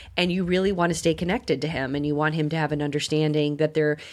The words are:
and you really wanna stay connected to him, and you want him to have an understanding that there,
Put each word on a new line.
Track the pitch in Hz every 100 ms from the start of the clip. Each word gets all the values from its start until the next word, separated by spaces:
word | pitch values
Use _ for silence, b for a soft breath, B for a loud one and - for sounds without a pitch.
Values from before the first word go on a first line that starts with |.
| B -
and | 180
you | 180
really | 175 180 190
wanna | 190 170
stay | 165 170 156
connected | 175 226 - 139
to | 151
him, | 147 131 139
and | 147
you |
want | 147 156 160
him | 151
to | 160
have | 151
an | 147
understanding | 147 147 - 151 156 151 147 147
that | 156
there, | 156 151 151 B